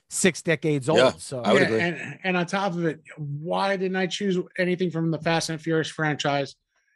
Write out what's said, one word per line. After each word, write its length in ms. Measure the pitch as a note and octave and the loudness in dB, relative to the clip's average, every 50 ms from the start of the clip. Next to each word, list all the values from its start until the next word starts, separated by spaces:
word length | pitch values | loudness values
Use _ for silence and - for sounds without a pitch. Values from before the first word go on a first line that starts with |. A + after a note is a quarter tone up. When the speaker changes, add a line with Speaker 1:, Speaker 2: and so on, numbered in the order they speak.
| _ _ | _ _
Speaker 1:
six 340 | - - - F#3 - - - | -2 2 2 2 2 2 0
decades 460 | F3 D#3+ - - D#3 D3 C#3+ B2 D3 | -2 -2 0 0 0 0 0 0 2
Speaker 2:
Yeah, 160 | D#3 - B2+ | 4 6 6
Speaker 1:
old. 160 | B2+ G2+ F2 | 6 4 0
So 200 | - - C#3 B2 - | -6 -12 -10 -4 2
Speaker 2:
I 100 | G2+ - | 2 4
would 100 | - - | 4 4
Speaker 3:
Yeah, 60 | - | 4
Speaker 2:
agree. 120 | A2 A2 | 2 2
Speaker 3:
and, 380 | - F3 E3 - - - - - - | 0 0 -2 -6 -8 -12 -12 -6 -4
and 120 | F#3+ F3+ | -2 0
on 100 | F3+ F3 | 0 0
top 260 | E3+ - G3 G3 G3+ E3+ | 0 -2 -2 -2 -2 -2
of 120 | E3+ E3+ | 0 -2
it, 160 | D#3+ C#3+ D#3+ - - - - | -2 -2 -4 -8 -16 -14 -10
why 580 | D3+ C#3+ C#3+ D3 D#3 F3 F3+ F#3 G3 G3 G3 | -8 -8 -8 -8 -6 -4 -2 0 0 0 0
didn't 200 | F#3 F#3+ F#3 F#3+ | 0 -2 -2 0
I 100 | F#3 F#3+ | 0 0
choose 320 | F3+ - - G#3 G3 F3+ F3+ E3+ - - - | -2 -2 -2 -2 0 0 0 -2 -4 -4 -2
anything 320 | F#3 F3+ F3+ E3+ F#3 F3 | 0 0 0 0 0 -2
from 200 | D3 E3 E3 E3 | 0 0 0 0
the 80 | D#3+ D3 | -2 0
Fast 300 | D#3 E3+ E3 E3 - - | 0 0 0 0 0 -2
and 100 | D#3+ D#3 | -6 -6
Furious 280 | D#3 D#3+ D#3+ D#3+ D#3 - | -2 0 0 0 0 -2
franchise? 680 | - - D#3 D3+ D3 C#3 - D3 C#3 C#3+ C#3 C3+ - _ _ _ _ _ _ _ _ | -2 -2 0 0 0 0 0 0 0 0 -2 -4 -8 _ _ _ _ _ _ _ _